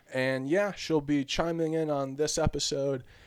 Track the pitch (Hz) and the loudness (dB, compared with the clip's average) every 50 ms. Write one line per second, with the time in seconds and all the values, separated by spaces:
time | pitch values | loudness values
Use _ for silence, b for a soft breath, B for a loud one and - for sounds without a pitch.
0 | b - - 131 127 131 131 131 131 139 165 196 208 202 175 - - - 160 151 | b -6 -4 -2 0 0 0 -2 0 0 2 2 2 0 -2 -6 -2 0 0 0
1 | 139 143 147 143 135 - - - 165 170 165 165 165 156 160 160 160 151 147 139 | 2 2 0 0 0 0 -2 -2 0 0 0 0 0 0 2 0 0 2 0 0
2 | 139 135 135 139 151 147 - 165 156 151 - 147 - - 147 139 139 143 139 131 | -2 -2 -2 -2 -2 0 0 2 2 2 0 0 -2 -2 -2 0 0 0 -2 -2
3 | 127 b b b b | -4 b b b b